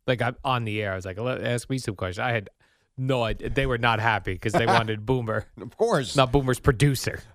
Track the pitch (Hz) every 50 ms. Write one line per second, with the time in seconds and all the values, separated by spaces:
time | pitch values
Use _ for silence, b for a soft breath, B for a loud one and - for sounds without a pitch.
0 | _ 135 127 113 120 123 127 - - 139 127 120 113 107 107 107 107 98 95 95
1 | 92 95 90 101 120 127 127 - 101 120 120 117 - - 135 131 - 117 98 -
2 | 95 92 90 107 120 127 117 113 98 - - _ _ _ _ _ _ _ _ 131
3 | 131 135 131 123 117 110 107 - - - - 135 135 135 123 117 120 120 113 107
4 | 110 117 107 101 - 101 92 92 - 110 104 175 - - 190 117 113 110 110 107
5 | 104 123 131 127 117 107 107 107 - - - 113 92 - - - 214 233 208 147
6 | 127 - - 143 131 120 123 143 131 131 123 - - 151 127 101 147 143 135 -
7 | - - - - - - -